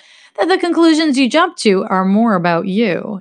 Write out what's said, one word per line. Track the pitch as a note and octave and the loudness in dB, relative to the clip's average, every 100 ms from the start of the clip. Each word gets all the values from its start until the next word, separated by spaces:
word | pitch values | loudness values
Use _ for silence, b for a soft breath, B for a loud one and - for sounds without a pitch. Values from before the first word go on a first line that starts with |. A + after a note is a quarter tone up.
| b b b - | b b b -6
that | E4+ | -2
the | F#4+ | 0
conclusions | F4 E4 E4 D#4 D#4+ C4 | 0 2 2 2 0 0
you | B3+ | 0
jump | D4+ F4 F4 | 2 0 0
to | A3 F#3+ | 0 0
are | G#3+ F#3+ | 0 -2
more | F#3+ G3+ A#3 | 2 2 2
about | F#3+ F3 E3+ F#3+ | 0 0 -2 -2
you | F#3+ A3+ - - F#3+ | -2 -2 -2 -6 -12